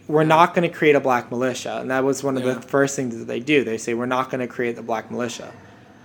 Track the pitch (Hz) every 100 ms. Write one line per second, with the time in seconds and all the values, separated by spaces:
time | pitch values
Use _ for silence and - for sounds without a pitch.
0 | - 156 156 160 175 185 170 - 156 139
1 | 131 120 - 120 127 120 117 110 123 131
2 | 135 135 139 131 127 117 - 139 139 139
3 | 127 113 120 117 131 147 110 113 - 117
4 | 123 127 127 131 120 - 120 117 117 110
5 | - 113 120 - - - - - - -